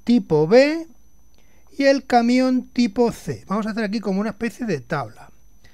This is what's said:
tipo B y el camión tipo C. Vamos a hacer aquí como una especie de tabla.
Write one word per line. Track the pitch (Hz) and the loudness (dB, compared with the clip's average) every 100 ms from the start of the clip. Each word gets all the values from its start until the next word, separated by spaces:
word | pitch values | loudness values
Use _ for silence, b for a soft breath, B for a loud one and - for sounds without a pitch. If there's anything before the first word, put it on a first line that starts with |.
tipo | - 240 196 151 156 | 0 0 2 0 4
B | 233 285 330 330 - - - - - - - - - | 4 4 0 -8 -18 -20 -20 -20 -20 -20 -20 -14 -2
y | |
el | 277 277 | 2 2
camión | - 240 233 254 262 254 240 | 2 0 2 2 2 0 -2
tipo | - 240 196 233 | -2 -2 0 -2
C. | - - 120 - | -2 -10 -10 -6
Vamos | 202 220 | -4 -4
a | |
hacer | 214 | -4
aquí | 214 226 | -4 -4
como | 208 190 | -4 -4
una | 214 | -4
especie | - 233 - 233 | -6 -8 -6 -6
de | 156 | -6
tabla. | - 156 113 - - - - - - | -6 -8 -8 -14 -20 -20 -20 -20 -20